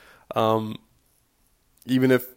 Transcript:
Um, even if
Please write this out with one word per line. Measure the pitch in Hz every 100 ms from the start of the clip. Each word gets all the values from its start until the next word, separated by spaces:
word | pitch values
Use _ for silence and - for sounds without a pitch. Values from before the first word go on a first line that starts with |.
| - - _
Um, | - 110 110 107 - _ _ _ _ _ _ _ _ _ _ 120
even | 131 131
if | 127 -